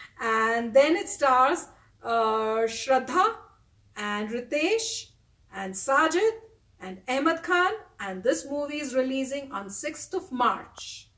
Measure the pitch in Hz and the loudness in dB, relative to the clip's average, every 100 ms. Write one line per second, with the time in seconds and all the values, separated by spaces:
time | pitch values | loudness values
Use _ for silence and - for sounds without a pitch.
0 | - - 233 220 220 226 233 233 294 359 | -20 -6 0 2 2 0 4 6 6 4
1 | - - 285 254 262 339 - - _ _ | 0 0 4 6 4 2 -6 -16 _ _
2 | 226 233 220 220 220 220 226 - - 262 | -2 0 2 0 0 0 -2 -2 2 2
3 | 247 302 415 453 - _ _ _ _ - | 2 2 2 0 -14 _ _ _ _ -8
4 | 208 208 214 240 240 294 330 453 - - | -4 -4 -4 -6 -4 -2 0 0 -2 -8
5 | - _ _ _ _ 190 190 190 - 277 | -10 _ _ _ _ -10 -6 -2 2 4
6 | 320 339 440 440 - _ _ - 185 185 | 4 4 2 0 -8 _ _ -16 -14 -12
7 | - 262 302 320 - 349 370 427 - - | -4 0 0 0 0 2 2 -2 -10 -12
8 | 196 185 208 320 277 285 285 294 277 254 | -8 -4 0 0 0 -4 -4 -6 -4 -2
9 | 262 269 254 277 269 202 202 196 294 311 | 0 -2 -4 -6 -8 -10 -6 -4 -4 -6
10 | - 370 - 254 233 147 - - - - | -8 -8 -6 -2 0 -2 -8 -16 -16 -16
11 | - | -20